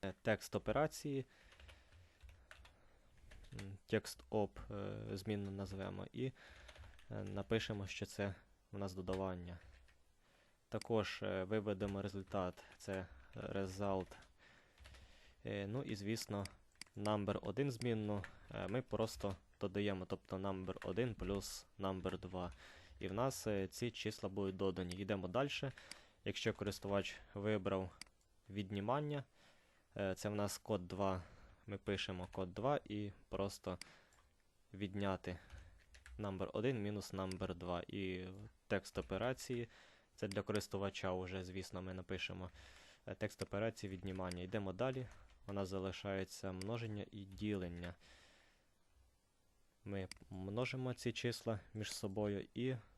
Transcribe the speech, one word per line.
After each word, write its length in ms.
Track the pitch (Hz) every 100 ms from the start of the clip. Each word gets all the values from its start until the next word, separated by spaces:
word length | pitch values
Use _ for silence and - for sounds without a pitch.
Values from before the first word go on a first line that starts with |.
е, 100 | 98 92
текст 340 | - 107 - 104
операції, 680 | - 110 151 - 151 135 131 - - - - - - - - - - - - - - - - - - - - - -
м, 240 | 113 98 98 -
текст 380 | 110 - - -
op, 200 | 107 101 - -
е, 440 | 104 98 104 107 101
змінну 340 | 98 104 98
назвемо, 540 | 98 98 95 95 95 95
і, 120 | - 131
е, 80 | - - - - - - - - 107
напишемо, 640 | 101 98 98 113 - 104 98
що 180 | - 101
це 300 | - 101 92 - - _
у 60 | 101
нас 160 | 98
додавання. 680 | 92 90 95 95 90 87 87 - - - - - - - - - _ _
Також, 500 | 110 - 113 98 -
е, 200 | 101 95
виведемо 580 | 92 110 104 98 101 98
результат, 600 | 98 98 95 101 92 - - -
це 300 | - 95 90 - - 113
result. 720 | 104 101 95 95 101 95 92 - - - - - - - - - - - - - -
Е, 220 | 104 98
ну 160 | 113
і, 120 | - 107
звісно, 480 | 98 110 - 104 98 - - - - -
number 440 | 104 107 101 101
один 300 | - 101 143
змінну, 520 | 120 123 110 107 104 104 - -
е, 160 | - 95
ми 140 | 113
просто 540 | 127 107 110 - 101 95 - -
додаємо, 460 | 98 98 104 95 92
тобто 320 | 90 - 95
number 380 | 98 95 92 92 -
один 280 | 95 123 107
плюс 500 | 92 98 - - - -
number 400 | 98 95 92 92
два. 320 | 90 90 87 - - - - -
І 80 | 92
в 60 |
нас, 340 | 98 131 - -
е, 200 | 101 95
ці 240 | - 120
числа 380 | - 107 - 101
будуть 280 | 98 98 95
додані. 380 | 98 92 90 90
Йдемо 320 | 98 101 92
дальше. 440 | 104 143 - 139 - - - - - -
Якщо 280 | 98 -
користувач 600 | 104 101 98 98 101 95 - -
вибрав 560 | - 101 107 95 95 95 - - - _ - -
віднімання, 760 | 95 98 101 101 131 151 147 - - - - - - _ -
е, 180 | 98 95
це 140 | 107
в 60 | 104
нас 220 | 104 -
код 300 | - 107 87
два, 360 | 92 98 92 87 - - - -
ми 100 | 101
пишемо 500 | - 98 - 92 90
код 220 | - 92
два 260 | 92 117 143 -
і 260 | 104 104 - -
просто 480 | - 98 - - 90 - - - - - _ _ _ _
відняти 640 | 95 98 101 101 95 - 92 - - - - - - - -
number 300 | 104 95 95
один 300 | - 113 127
мінус 300 | 104 104 98
number 420 | 98 95 92 95 87
два. 280 | 87 87 -
І 380 | 98 95 90 92 95 104 - _
текст 300 | 101 - -
операції, 720 | 90 95 117 131 - 123 117 - - - _ -
це 120 | 107
для 140 | 98
користувача 720 | 98 104 - 98 98 - 98
вже, 300 | 92 92 95
звісно, 380 | 92 95 92 90
ми 120 | 92
напишемо, 580 | 92 92 92 - 92 90 - - - - - -
е, 100 | 104
текст 260 | 107 -
операції 520 | 95 101 113 110 104
віднімання. 500 | 92 98 95 92 90
Йдемо 300 | 90 110 98
далі. 340 | 92 127 131 123 - - - -
У 60 |
нас 160 | 101 95
залишається 840 | 95 92 90 104 98 95 - 95
множення 540 | 92 98 117 113 104 101
і 140 | 104 95
ділення. 720 | 95 104 101 90 87 87 90 - - - - - _ _ _ _ - - _ _ _ _ _ _ _ 110
Ми 220 | 98 92 - -
множимо 640 | 95 95 104 127 131 127
ці 180 | 123 123
числа 480 | 113 120 113 - 107 -
між 200 | 110 104
собою 540 | - 101 98 104 101 -
і 220 | - 127 127 -